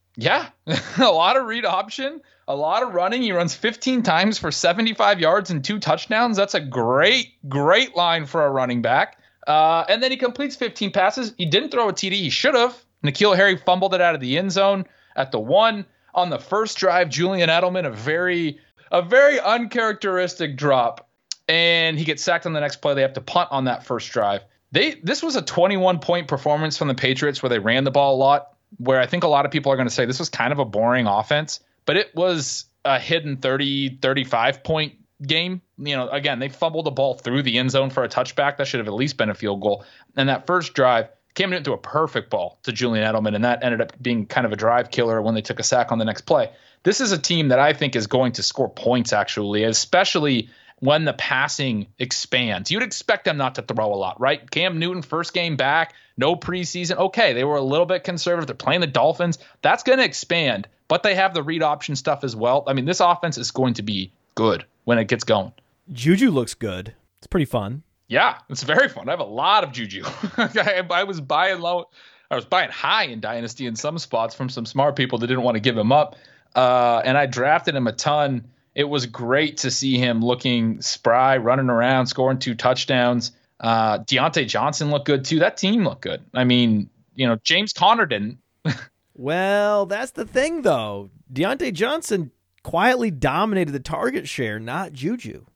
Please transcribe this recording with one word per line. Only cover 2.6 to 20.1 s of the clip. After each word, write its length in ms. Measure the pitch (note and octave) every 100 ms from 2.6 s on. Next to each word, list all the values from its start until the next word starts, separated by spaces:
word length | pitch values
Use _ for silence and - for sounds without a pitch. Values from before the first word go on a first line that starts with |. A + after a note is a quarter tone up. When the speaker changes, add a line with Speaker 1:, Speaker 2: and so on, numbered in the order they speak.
| D3+ G3+
Speaker 1:
of 100 | B3+
running. 300 | F3 F#3 A#3+
He 80 | A#3+
runs 240 | F3+ E3+
fifteen 480 | - A3 A3+ - B3+
times 340 | A3+ E3 G3 G#3
for 140 | D#3+
seventy-five 720 | C#3+ E3+ F3+ A3+ G#3+ G#3 G3+
yards 300 | D#3+ F#3+ F#3+
and 140 | D#3+
two 140 | C3+ G#3
touchdowns. 580 | D#3+ E3 - A3 A#3+ G3+
That's 180 | G3+
a 60 | -
great, 760 | C#3+ B2 A#2 C3 F3+ B3+ - _ C#3+
great 460 | C#3 D3 G3+ B3+
line 320 | E3+ F3 E3 C#3+
for 180 | E3+
a 60 | D3
running 320 | C3+ B2+ B2
back. 380 | A#2 C3+ G3+ - _ _ -
Uh, 380 | D#3 D#3 E3 E3
and 140 | A3
then 80 | B3+
he 60 | C4
completes 400 | B3+ B3 C#4 -
fifteen 340 | A#3+ - G3+
passes. 440 | G3+ F#3 A#3 A#3 -
He 80 | F3
didn't 240 | F3+ D4
throw 180 | C4 A3+
a 40 |
T 180 | - G3
D. 60 | G3
He 140 | F3
should 260 | - C4 C4
have. 200 | A#3+ - _ _
N'Keal 320 | D3 C#3 G#3 F3+
Harry 200 | G3 F#3
fumbled 380 | - F3+ F#3+
it 60 | F3+
out 160 | F3 D#3
of 40 |
the 160 | B2+ C#3+
end 140 | G3
zone 360 | F3+ G3 G3 F#3 _ _
at 160 | - C3+
the 80 | A#2
one. 480 | A2 F3 A3+ G#3+ G3 _ _
On 160 | - F3+
the 80 | D3
first 380 | - G3+ A3 -
drive, 320 | F#3+ F3 F3
Julian 380 | C3 F3 F#3+ E3
Edelman, 380 | E3 F3+ F3+ D#3
a 60 |
very, 640 | G#2+ A#2+ D#3+ F3+ F3 E3 C#3 _ _ -
a 120 | F3
very 360 | F3 B3 C#4+ C#4
uncharacteristic 1200 | G3+ A#3 A#3 A#3+ A3 G#3 G3+